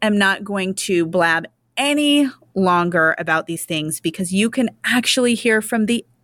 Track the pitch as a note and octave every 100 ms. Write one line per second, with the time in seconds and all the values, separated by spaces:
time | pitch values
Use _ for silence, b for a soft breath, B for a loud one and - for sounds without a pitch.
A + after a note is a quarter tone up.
0 | G#3+ G#3 G3 F#3+ G3+ G3 F#3 F#3+ - F3
1 | E3 F3+ E3 E3 - _ _ - C#4+ D4
2 | D4 C#4+ C4+ - _ F#3+ F#3 F3 F3 E3+
3 | D#3+ - E3 D#3+ E3 E3 - D#3+ D#3 D3+
4 | E3 D#3+ F3 F#3+ A3+ B3+ A3+ - - B3
5 | A#3 C4+ A#3+ A3+ A#3 A3 G#3+ A#3 G#3+ A#3
6 | - _